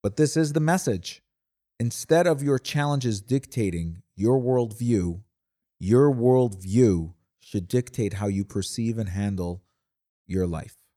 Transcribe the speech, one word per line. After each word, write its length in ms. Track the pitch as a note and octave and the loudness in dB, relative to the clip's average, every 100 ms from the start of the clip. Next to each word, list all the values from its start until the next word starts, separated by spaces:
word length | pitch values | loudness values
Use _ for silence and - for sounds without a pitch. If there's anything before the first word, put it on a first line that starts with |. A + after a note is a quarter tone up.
But 140 | G#2 G2+ | -4 0
this 200 | D3+ F3+ | 0 2
is 160 | D#3 | 0
the 60 | D3+ | 0
message. 600 | D#3 F#3 - G2 - - _ _ _ _ _ _ | 2 0 0 -4 -6 -16 _ _ _ _ _ _
Instead 480 | A#2+ - - D#3+ F3+ | -4 -4 2 2 4
of 160 | D3 | 2
your 160 | C#3+ C3 | 0 0
challenges 640 | - D3+ D3 C#3+ B2 G#2 | 0 -2 0 -2 -2 -4
dictating 800 | G2+ C3+ - - G#2 E2+ E2 E2+ _ - | -2 -4 -2 -2 -2 -2 -6 -8 _ -2
your 240 | G#2 C3 | 2 2
worldview, 840 | B2 B2+ A#2 G#2+ A#2 A2 F2+ E2+ - _ _ _ _ _ | 2 0 -2 -4 0 2 0 -4 -12 _ _ _ _ _
your 300 | F#2 A#2+ C#3+ | 2 4 4
worldview 1000 | B2+ A#2+ B2+ B2 F#2+ F#2+ G#2+ A#2+ F2+ D#2+ - _ _ | 4 4 4 2 -2 -2 4 4 4 -2 -12 _ _
should 280 | - G#2+ F2+ | -8 -8 -2
dictate 460 | B2 B2 - G#2 | -4 -4 -6 -4
how 140 | G2 G#2+ | -4 -2
you 180 | G2 G2 | -2 -4
perceive 520 | G#2 F#2+ - A2+ A2+ | -6 -6 -4 -4 -4
and 120 | G2+ | -6
handle 520 | F#2 G2+ F#2+ F2 F2 _ _ _ _ _ _ - | -4 -4 -2 -6 -8 _ _ _ _ _ _ -6
your 220 | F#2 F2+ | -2 -2
life. 300 | D#2+ - - _ | -4 -10 -18 _